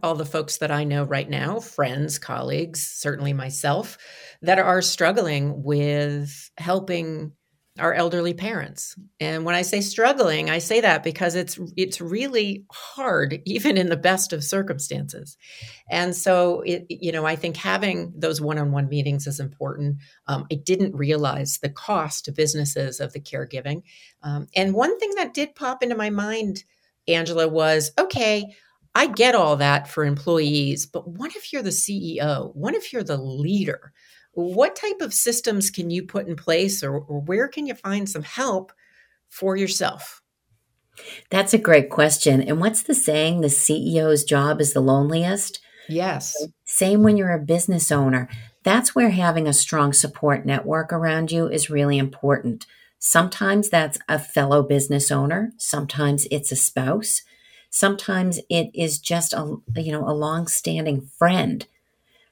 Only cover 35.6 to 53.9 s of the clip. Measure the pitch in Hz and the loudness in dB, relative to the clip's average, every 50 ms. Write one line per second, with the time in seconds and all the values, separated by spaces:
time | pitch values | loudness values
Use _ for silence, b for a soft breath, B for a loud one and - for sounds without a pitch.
35.6 | 196 - - - 170 170 170 180 185 - - 202 196 180 165 151 - - 165 165 | 0 -2 -2 -4 -4 -2 -2 -4 -4 -4 -6 -6 -6 -4 -8 -6 0 0 2 2
36.6 | 196 190 190 - 151 135 139 147 147 - 147 143 147 160 185 220 262 277 - 311 | 2 2 0 -2 -4 -4 -4 -4 -6 -6 -6 -6 -4 -2 0 0 0 -2 -2 -6
37.6 | 294 269 226 - - 196 196 208 196 196 - 156 147 - - 240 269 254 196 190 | -6 -6 -8 -8 -6 -4 -4 -4 -4 -4 -6 -8 -10 -10 -4 -2 -2 0 0 -2
38.6 | 190 - - b b b b b b b b b b _ - - 190 190 190 196 | -4 -8 -20 b b b b b b b b b b _ -12 -4 -2 0 0 0
39.6 | 196 190 - - - - - 147 - - - - _ _ _ _ _ _ _ _ | 0 0 0 0 -2 -2 -4 -4 -14 -18 -20 -20 _ _ _ _ _ _ _ _
40.6 | _ _ _ _ _ _ B B B B B B B B - 196 202 196 - 220 | _ _ _ _ _ _ B B B B B B B B 0 0 2 4 4 4
41.6 | 214 175 160 147 135 - - - 151 156 151 - - 151 135 131 131 - 151 160 | 6 8 8 8 8 6 2 2 4 4 4 4 4 6 6 4 4 2 0 2
42.6 | 180 220 220 - - - 277 - - - 151 151 156 160 170 175 160 143 147 - | 2 2 0 0 0 0 0 2 2 2 2 2 2 2 2 2 2 2 2 2
43.6 | - - 151 156 143 165 165 160 156 156 151 147 151 - 147 139 139 147 151 151 | 2 2 2 2 0 2 2 4 4 6 4 4 4 2 2 4 4 2 2 2
44.6 | 147 143 - 139 131 135 135 139 143 147 160 165 170 180 196 208 - - - - | 2 2 2 2 4 6 6 4 4 4 2 2 2 0 0 -2 -4 -6 -8 -12
45.6 | B B B B B B 156 165 180 190 156 135 139 - - 151 151 160 - _ | B B B B B B -4 -2 0 0 -2 -4 -4 -6 -6 -6 -6 -6 -10 _
46.6 | _ - - - 190 190 208 208 214 214 208 202 190 180 170 156 147 147 165 175 | _ -4 0 2 4 4 6 8 8 8 8 6 4 2 0 0 2 2 2 2
47.6 | - - 185 170 - - 151 143 139 131 131 127 123 B B B B B B B | 2 2 0 0 2 2 2 4 4 4 2 2 0 B B B B B B B
48.6 | - 190 202 247 240 - - 262 240 220 185 180 175 170 160 165 156 151 143 - | 2 4 4 4 4 2 2 4 4 4 4 4 2 2 2 2 2 2 2 2
49.6 | - - 165 156 143 143 139 - - 147 - - - 147 143 - 143 139 139 135 | 2 2 2 2 2 4 4 4 2 2 -2 0 2 2 2 2 2 0 -2 -2
50.6 | - 143 156 160 160 - 175 165 165 160 156 160 165 156 165 165 165 - - 151 | 0 -2 -2 -2 -2 -2 -2 0 0 0 0 0 0 0 0 0 0 0 0 -2
51.6 | 147 - 151 147 143 143 143 139 135 139 - - - 143 143 - - 120 113 113 | -2 0 2 2 4 4 4 2 2 0 -4 -2 2 2 2 2 2 -2 -4 -4
52.6 | - b b b b b b b - - - 165 180 185 - - 202 196 202 208 | -8 b b b b b b b -2 4 4 4 4 4 0 -2 0 2 2 2
53.6 | 202 208 - 165 156 147 | 2 4 4 2 2 2